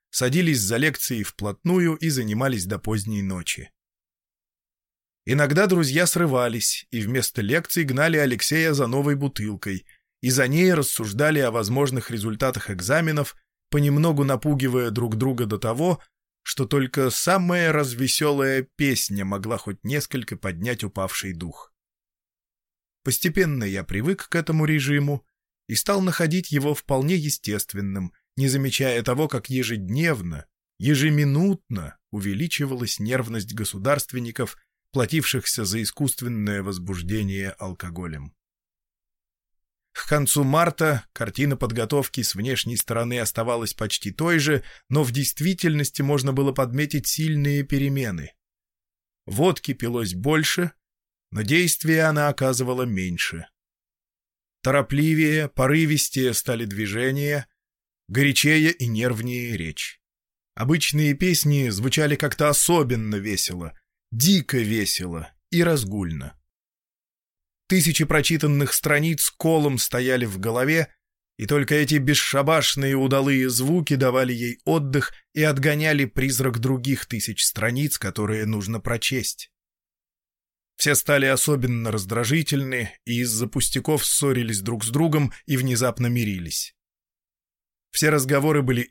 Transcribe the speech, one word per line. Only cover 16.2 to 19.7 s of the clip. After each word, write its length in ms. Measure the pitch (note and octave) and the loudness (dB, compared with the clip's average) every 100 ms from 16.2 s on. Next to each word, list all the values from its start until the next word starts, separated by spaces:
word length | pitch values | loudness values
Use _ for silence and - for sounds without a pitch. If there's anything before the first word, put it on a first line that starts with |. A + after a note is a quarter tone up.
| _ _ | _ _
что 220 | - - C3 | -8 -4 0
только 440 | C#3+ C3 C#3 C3 | 0 0 0 0
самая 640 | - E3+ F#3+ F3 F3 E3 | 0 2 2 2 2 2
развеселая 960 | D3+ C#3 A#2+ C3 - D3+ C#3+ C3+ C3+ C3+ - | 2 0 -2 -2 0 0 2 0 0 -2 -2
песня 500 | C#3 A#2+ - G2+ F#2+ | 0 0 -2 -4 -4
могла 320 | G2 G#2 A#2 | -4 -4 -6
хоть 260 | - | -6